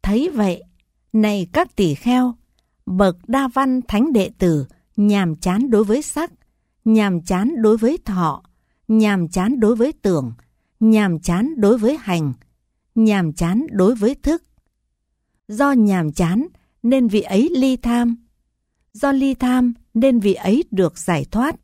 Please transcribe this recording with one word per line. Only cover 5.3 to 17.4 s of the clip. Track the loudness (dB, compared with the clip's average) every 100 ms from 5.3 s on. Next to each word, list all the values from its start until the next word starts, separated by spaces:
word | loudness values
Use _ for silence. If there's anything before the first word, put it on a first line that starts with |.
| -4
chán | -4 -2 0
đối | 0
với | 0 -2
sắc, | -4 -8 -8 _ _ _ _ _
nhàm | 0 2 2 -2
chán | -4 -2 -2 0
đối | 0 2
với | 0 -2
thọ, | -6 -4 -4 -6 _ _ _ _ 0
nhàm | 2 2 0 -2
chán | -2 -2 0
đối | 0 2
với | 0
tưởng, | 0 -2 -2 -4 -12 _ _ _ _
nhàm | 4 4 2 -2
chán | -2 -2 -2 0
đối | 2 2
với | 0 -2
hành, | -4 -4 -4 -6 _ _ _ _ _
nhàm | 0 2 2 -2
chán | -2 -2 -2 -2
đối | 2 2
với | 2 -2
thức. | -2 -2 -4 _ _ _ _ _ _ _ _ _ _ -14
Do | -2 2
nhàm | 4 2 2 -2
chán | -2 0 0 -4 _ _ _
nên | 0 2 2
vị | 0
ấy | 0 0